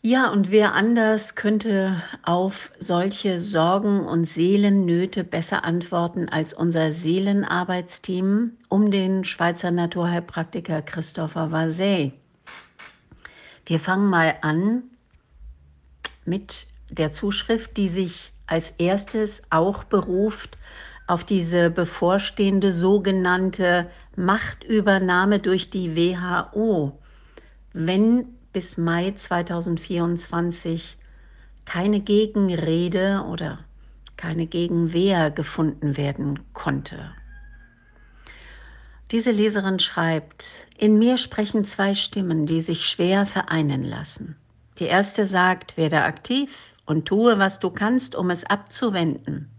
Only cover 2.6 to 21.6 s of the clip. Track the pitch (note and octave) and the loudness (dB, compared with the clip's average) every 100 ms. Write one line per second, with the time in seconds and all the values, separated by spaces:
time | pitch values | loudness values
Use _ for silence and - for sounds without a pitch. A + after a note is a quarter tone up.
2.6 | - - - F3 F#3+ G3 G3+ F3+ G3 E3+ | -12 -12 -2 0 0 -2 -2 -2 -2 2
3.6 | E3 G3 G#3 G3+ D#3+ E3+ E3 D#3 F3 G3+ | 4 4 2 2 2 0 0 2 4 4
4.6 | G3+ G3 F3+ E3+ F#3 G3 F3 E3+ E3+ F#3+ | 6 4 4 2 0 -4 -4 -6 -2 -2
5.6 | - E3+ F3 F3 E3+ F3 E3+ D#3 D#3 - | 0 -2 -2 -2 -2 -4 -4 -4 -4 -2
6.6 | E3+ E3 D#3+ D#3 E3 F3+ G3 G3+ - F3 | 0 2 0 0 -2 0 2 0 0 -2
7.6 | F3+ F3+ F3 - - F#3 F#3+ G3+ A#3 - | -2 -4 -6 -10 -6 -2 2 2 0 -6
8.6 | _ G3 G#3 G3 F#3 F#3+ F#3 - E3+ F3 | _ 2 4 2 0 0 -2 -2 -2 0
9.6 | F3+ F3 E3+ F3 F3 F3 E3+ - E3 - | -2 0 0 -2 0 -2 -4 -8 -6 -8
10.6 | E3+ D#3 D3+ E3+ D#3+ - D#3+ E3 D#3+ D#3+ | -6 -6 -6 -8 -8 -6 -6 -4 -4 -2
11.6 | D#3+ E3 G3 F#3 C#3 - _ _ - - | -2 0 0 0 -2 -6 _ _ -20 -20
12.6 | - - - _ _ - - - - - | -20 -20 -20 _ _ -20 -20 -20 -20 -20
13.6 | - E3 F3+ F#3+ G3+ F3 D#3+ - D#3 D#3 | -2 -2 2 2 4 4 2 0 -2 0
14.6 | G3+ A#3+ B3 _ _ _ _ - - - | 0 0 -4 _ _ _ _ -20 -20 -20
15.6 | - _ _ _ - - - F#3+ G3+ - | -20 _ _ _ -12 -10 -6 -6 -6 -14
16.6 | - - - - D#3 - G3+ G3+ - A3+ | -14 -20 -14 -4 -4 -2 -4 -4 -2 -2
17.6 | - - F#3+ F3+ F3+ - - - - E3 | -2 -2 -2 0 -4 -6 -16 -18 -4 -4
18.6 | E3 - E3+ G3+ G3+ A3 G#3+ - - D#3+ | -4 -2 0 0 -2 -4 -2 -4 0 2
19.6 | F3+ G3+ - G3+ F#3 F3+ G#3+ - - - | 2 -2 0 0 0 0 0 -2 -14 -16
20.6 | - - - - - F3 - G3 E3+ F3 | -20 -20 -20 -16 -4 -4 0 -2 2 2